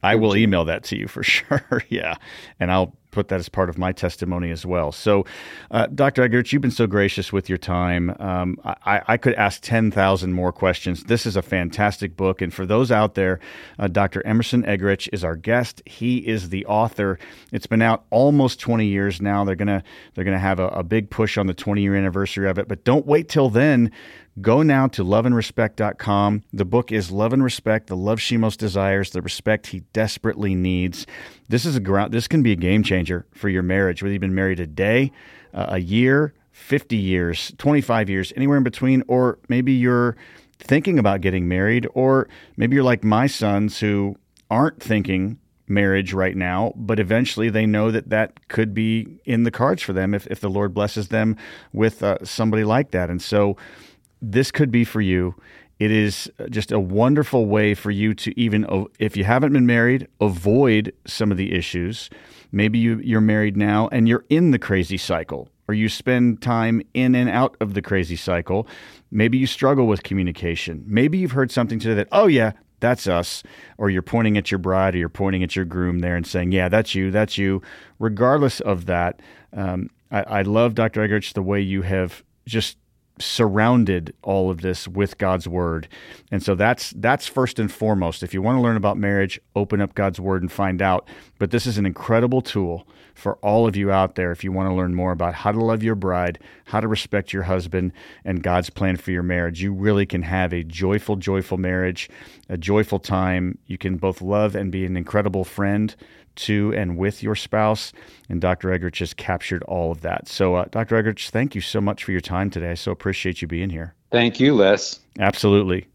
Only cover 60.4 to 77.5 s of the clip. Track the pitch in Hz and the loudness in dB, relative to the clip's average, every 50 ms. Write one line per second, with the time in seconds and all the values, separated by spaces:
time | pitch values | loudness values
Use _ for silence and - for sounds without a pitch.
60.4 | 85 101 107 127 143 123 110 107 107 - - _ _ - - - 113 104 101 90 | 0 2 4 4 6 6 4 4 2 0 -8 _ _ -14 -6 -2 0 0 2 0
61.4 | 95 92 82 90 85 - - 90 87 90 117 - - - - - - - - - | 0 -2 -2 -4 -4 -4 -4 -4 -4 -4 -6 -8 -14 -18 -20 -20 -20 -20 -20 -20
62.4 | - _ - 98 104 107 107 117 113 117 113 113 - - 110 110 110 107 107 107 | -16 _ 0 2 2 2 4 2 2 2 2 0 0 0 2 4 4 4 4 2
63.4 | 107 104 98 101 104 104 104 107 110 - - 127 113 113 113 110 - _ 143 160 | 2 0 0 0 2 2 2 2 0 0 2 2 4 4 4 2 2 _ 2 4
64.4 | 175 170 131 117 - - 101 95 90 - 98 90 - - 92 82 85 - 71 67 | 4 4 4 2 2 0 0 0 2 0 -4 -6 -4 -2 -2 -4 -4 -6 -10 -10
65.4 | 60 _ _ _ _ - 107 107 110 107 - - - 127 127 123 123 120 113 107 | -10 _ _ _ _ -4 -2 0 0 0 -2 -4 0 0 2 4 4 2 2 0
66.4 | - 123 120 113 113 113 113 113 - _ _ 117 127 127 127 123 123 123 90 120 | -2 -2 0 0 2 2 0 0 -2 _ _ 0 2 2 4 4 2 2 2 2
67.4 | 131 135 - _ 110 104 98 101 - - 101 95 90 80 87 82 - - 90 87 | 0 0 0 _ -6 -2 -2 -4 -2 0 0 0 0 -2 -4 -6 -2 -2 -2 -2
68.4 | 82 - 90 101 110 - - - - - - - _ _ - 107 107 117 117 131 | -2 -2 -2 -2 -2 -6 -12 -20 -20 -20 -20 -20 _ _ 0 2 2 2 2 2
69.4 | 131 127 - - - 135 143 135 127 113 104 90 - - 95 98 92 87 82 - | 0 0 -2 0 2 2 4 4 4 2 2 0 -2 -4 -2 0 0 -2 -2 -4
70.4 | - 85 85 82 - - 85 76 - 104 104 113 127 151 160 190 185 156 123 139 | -4 -4 -4 -4 -6 -8 -10 -10 -8 -2 2 2 2 2 2 0 -2 -2 0 -2
71.4 | 135 123 - 135 120 104 113 110 107 113 113 101 101 - - 190 214 196 151 127 | -2 0 0 -2 -2 -2 -4 -4 -2 -2 0 0 -2 2 2 4 4 6 6 4
72.4 | 113 110 104 - _ _ _ _ - 117 107 - - 98 90 85 87 - - - | 2 0 -2 -8 _ _ _ _ 0 0 0 0 0 -2 0 0 -2 -4 -8 -12
73.4 | - - - - - - - - 107 101 95 92 90 - - 117 113 110 104 104 | -14 -18 -20 -20 -20 -20 -10 -4 -2 0 0 0 -2 0 0 0 2 2 2 0
74.4 | 98 - 98 95 87 92 92 95 95 95 87 90 85 82 - - 98 98 95 92 | 0 -2 -4 -2 0 0 0 2 2 2 0 0 -4 -4 -4 -4 -2 -2 0 0
75.4 | 90 87 - 95 92 82 80 90 90 90 87 87 87 87 87 87 85 - - 92 | -2 -2 -2 -4 -4 -4 -4 -4 -2 -2 -2 -2 -2 -2 -2 -4 -4 -4 -4 -2
76.4 | 87 90 92 95 90 90 90 110 110 - - 95 95 95 92 104 107 104 - - | 0 0 2 2 2 2 2 0 0 0 -2 -2 -2 0 2 0 0 0 -2 -2
77.4 | 101 95 | 0 0